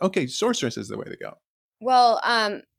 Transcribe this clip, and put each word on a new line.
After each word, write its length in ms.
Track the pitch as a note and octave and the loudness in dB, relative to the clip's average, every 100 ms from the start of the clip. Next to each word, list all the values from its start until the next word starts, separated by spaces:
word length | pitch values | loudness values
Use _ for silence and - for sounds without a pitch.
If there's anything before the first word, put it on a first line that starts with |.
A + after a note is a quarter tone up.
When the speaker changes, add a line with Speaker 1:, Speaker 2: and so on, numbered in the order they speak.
Speaker 1:
"Okay, 240 | F#3 - B2+ | -2 -2 -4
sorceress 500 | - B3 A#3 A#2+ A2+ | -2 -2 0 -2 -4
is 100 | A2 | -8
the 80 | G#2 | -10
way 80 | - | -10
to 120 | - | -12
go"? 200 | - - _ _ _ _ | -14 -16 _ _ _ _
Speaker 2:
Well, 400 | A#3 B3+ A#3+ A3 | 2 6 6 4
um, 380 | - A#3 G#3+ G3+ - | 2 0 0 -4 -12